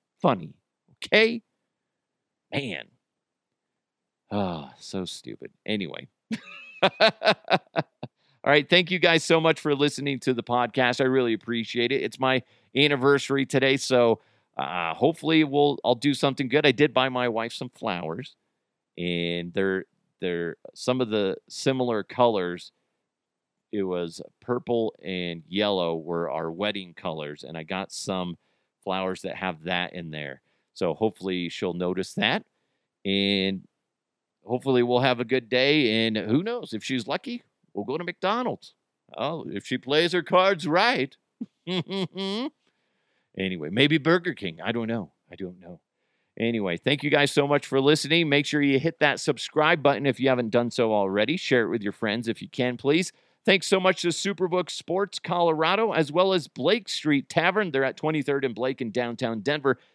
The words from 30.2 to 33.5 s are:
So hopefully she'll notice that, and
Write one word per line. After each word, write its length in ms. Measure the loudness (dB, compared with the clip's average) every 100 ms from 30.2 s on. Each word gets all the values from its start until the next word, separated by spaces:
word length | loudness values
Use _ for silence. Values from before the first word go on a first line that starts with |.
| -10 -12 _ _ _
So 200 | -4 -2
hopefully 540 | 0 -2 -2 -4 -4 -4
she'll 240 | -4 -6
notice 400 | -2 -2 -2 -4
that, 300 | -2 0 0 -4 _ _ _ _ _
and 580 | -2 0 2 2 0